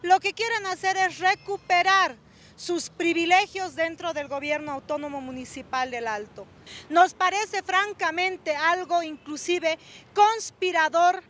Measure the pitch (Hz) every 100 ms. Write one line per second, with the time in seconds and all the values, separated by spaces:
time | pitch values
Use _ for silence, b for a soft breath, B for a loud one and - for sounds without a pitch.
0 | 349 381 392 392 453 453 392 359 381 381
1 | 370 277 370 403 - 392 - 349 370 381
2 | 339 226 B B B - - 349 - -
3 | 339 330 339 370 403 381 370 262 330 330
4 | 349 302 285 277 285 294 302 277 - 294
5 | 294 277 262 254 247 277 254 254 254 240
6 | 233 208 208 - 196 - B B B 320
7 | 370 - 370 381 427 403 381 370 415 392
8 | 339 320 370 370 339 294 320 359 359 349
9 | 320 302 - 294 - 349 320 320 B B
10 | B - 415 453 - - 370 339 311 339
11 | 349 370 -